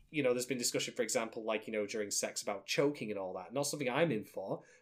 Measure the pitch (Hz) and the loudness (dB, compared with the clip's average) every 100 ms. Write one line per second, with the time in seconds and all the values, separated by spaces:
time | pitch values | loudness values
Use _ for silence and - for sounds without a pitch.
0 | - 156 131 123 123 120 120 135 143 - | -6 2 4 4 2 0 0 0 0 -2
1 | 113 123 110 117 110 110 113 110 101 110 | 0 2 0 -2 0 0 0 -2 0 -2
2 | 101 - 107 - - 101 - - 143 143 | -2 0 -2 -2 -4 -4 -2 2 2 2
3 | 113 98 95 92 90 123 143 151 127 127 | -4 -4 -4 -6 -4 -2 -2 0 0 4
4 | 170 110 98 - 98 135 - - | 4 2 -2 -8 -6 -6 -8 -20